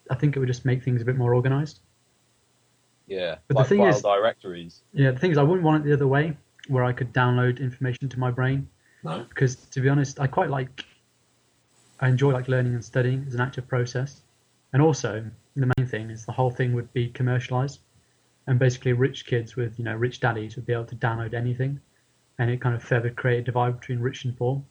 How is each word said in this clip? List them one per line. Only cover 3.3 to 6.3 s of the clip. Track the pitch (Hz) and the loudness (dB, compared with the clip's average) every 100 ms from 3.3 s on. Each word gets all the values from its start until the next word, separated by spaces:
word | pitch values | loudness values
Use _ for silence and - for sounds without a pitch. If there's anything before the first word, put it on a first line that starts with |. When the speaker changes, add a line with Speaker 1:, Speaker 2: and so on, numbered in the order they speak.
| 78 - | -6 0
Speaker 1:
But | |
the | 135 | 2
Speaker 2:
like | 131 | 4
Speaker 1:
thing | 202 | 6
Speaker 2:
file | 185 | 6
Speaker 1:
is, | 104 | 4
Speaker 2:
directories. | 104 101 113 - 95 87 85 - _ | 2 2 2 -2 -10 -12 -12 -18 _
Speaker 1:
yeah, | 147 135 | 2 2
the | 127 | 2
thing | 185 | 2
is, | 147 | 4
I | |
wouldn't | 143 185 | 4 4
want | 156 156 | 4 2
it | 147 | 2
the | |
other | 139 139 | 2 4
way, | 139 165 | 2 0